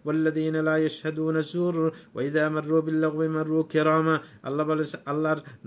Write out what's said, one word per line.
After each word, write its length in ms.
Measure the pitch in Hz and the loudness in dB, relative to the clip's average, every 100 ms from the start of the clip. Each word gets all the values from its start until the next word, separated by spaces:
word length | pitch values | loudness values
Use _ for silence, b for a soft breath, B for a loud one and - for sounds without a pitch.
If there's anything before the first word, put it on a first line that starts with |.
"ওয়াল্লাযীনা 580 | 147 156 156 156 160 156 | -2 2 2 2 0 0
লা 160 | 156 156 | 2 2
ইয়াশহাদুনা 640 | 156 - 156 156 160 160 | 0 -2 -6 -4 0 0
যুর 360 | 151 175 175 165 | 0 0 0 0
ওয়া 440 | 160 - - - | 0 -2 -10 -6
ইযা 260 | 139 151 156 | -2 0 0
মাররু 340 | 156 147 160 | 0 0 0
বিল 220 | 156 156 | 2 0
লাগwi 240 | 156 151 160 | 0 0 0
মাররু 340 | 156 156 160 | 0 0 0
কিরামা।" 560 | 160 156 156 160 160 156 B B | 0 2 4 4 2 0 B B
আল্লাহ 240 | 127 143 156 | -6 -2 0
বলে, 180 | 156 156 - 143 | 0 -2 -6 -6
আল্লাহর 340 | 147 156 151 - B | -2 0 -2 -6 B